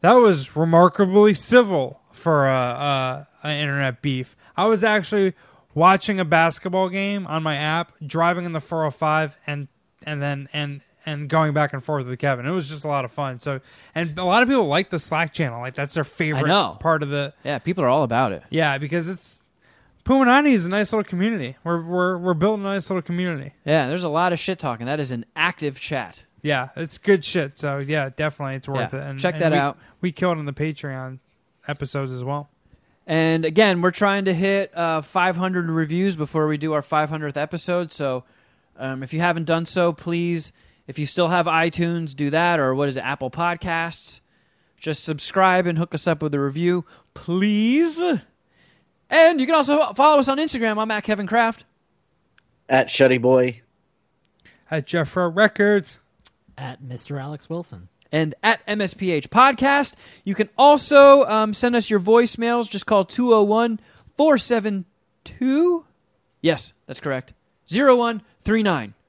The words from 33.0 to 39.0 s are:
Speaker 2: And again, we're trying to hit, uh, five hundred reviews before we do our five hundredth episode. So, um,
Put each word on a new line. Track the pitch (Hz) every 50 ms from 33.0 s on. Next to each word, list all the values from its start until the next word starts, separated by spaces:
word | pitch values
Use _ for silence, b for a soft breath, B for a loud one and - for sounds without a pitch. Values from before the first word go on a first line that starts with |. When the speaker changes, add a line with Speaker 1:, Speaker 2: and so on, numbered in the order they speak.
| _
Speaker 2:
And | - 160 160 160 160 160 165 160
again, | 160 160 180 220 208 190 175 170
we're | 180
trying | 175 - 208 202 196 202 196
to | 190 180
hit, | 160 190 196 196 196 196 - _
uh, | 170 170 165 160 156
five | 156 - - 190 180 185 185
hundred | 170 185 185 185 180 175 165
reviews | 160 160 160 147 160 175 185 196 185
before | 156 151 139 - 160 156
we | 151 151 147
do | 147 160 156
our | 151 143
five | - - 151 151 147
hundredth | 156 156 151 143 139
episode. | 147 147 156 - 170 - - 180 175 180 156
So, | - - 151 135 131 127 123 _ _ _ _ _ _ _ _ _ _
um, | - 120 131 131 131